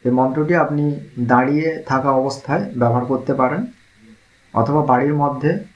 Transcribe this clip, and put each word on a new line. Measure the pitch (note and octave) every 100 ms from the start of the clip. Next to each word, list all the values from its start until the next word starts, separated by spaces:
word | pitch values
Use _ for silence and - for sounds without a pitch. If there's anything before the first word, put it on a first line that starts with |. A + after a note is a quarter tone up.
এই | B2
মন্ত্রটি | B2+ C3 C3 D3+ F3
আপনি | D3 D3 D3 C#3+ - -
দাঁড়িয়ে | A#2+ B2 C3 D3 D#3+ D#3 -
থাকা | C3+ C#3
অবস্থায় | C3 C3+ - - D#3 G3+ B2
ব্যবহার | A#2 B2 B2
করতে | C3 -
পারেন | - B2+ D3+ B3 - _ _ A2 - _ _ _
অথবা | - A#2 D3 D3+
বাড়ির | B2 C#3+
মধ্যে | D3 C#3+ C3 C#3+ F3+ -